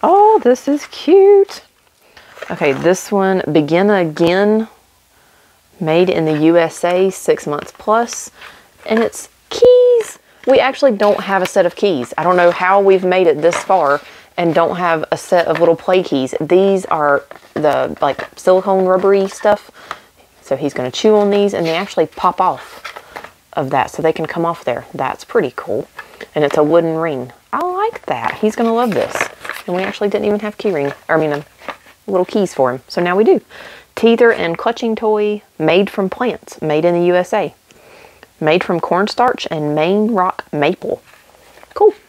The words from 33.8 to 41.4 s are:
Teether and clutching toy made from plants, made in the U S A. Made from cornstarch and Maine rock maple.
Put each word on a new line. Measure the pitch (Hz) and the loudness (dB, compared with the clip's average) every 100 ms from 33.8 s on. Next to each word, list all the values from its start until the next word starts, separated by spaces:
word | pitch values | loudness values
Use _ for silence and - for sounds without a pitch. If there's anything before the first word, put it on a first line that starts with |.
| _ - | _ 0
Teether | 226 233 240 | 2 4 4
and | 220 170 170 | 2 -4 -4
clutching | - 233 233 220 | -6 -4 -4 -2
toy | 220 214 208 208 _ _ | -2 0 -2 -4 _ _
made | 156 170 202 | 2 2 2
from | - 190 | -2 -4
plants, | - 247 - - - | -2 -6 -6 -12 -10
made | 156 151 170 | -2 0 2
in | |
the | 175 175 | 2 2
U | 180 | 0
S | 180 | 0
A. | 214 156 _ _ - - - - _ - _ | -4 -4 _ _ -20 -20 -20 -20 _ -20 _
Made | 156 170 | 0 2
from | - 175 | 0 -4
cornstarch | - 175 208 - 254 247 - | 0 -2 -2 0 0 0 -6
and | 160 147 151 | -6 -4 -2
Maine | 160 202 214 | 0 0 0
rock | 214 180 - - | 0 -2 -4 -8
maple. | 147 147 190 - - _ - _ _ | -2 -2 -2 -6 -10 _ -20 _ _